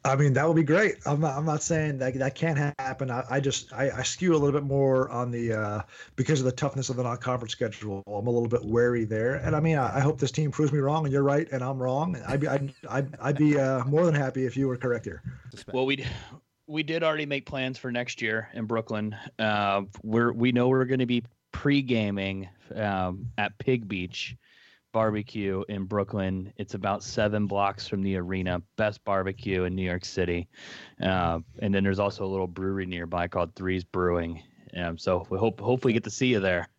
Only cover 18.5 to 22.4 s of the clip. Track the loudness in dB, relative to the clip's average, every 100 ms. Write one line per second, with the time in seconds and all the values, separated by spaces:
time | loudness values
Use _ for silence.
18.5 | -8 -2 -2 -2 -4 -4 -8 -14 -2 0
19.5 | 2 2 0 -2 -10 -2 2 2 2 2
20.5 | 4 4 4 2 2 2 0 -2 _ _
21.5 | -2 2 2 4 2 2 0 -2 -4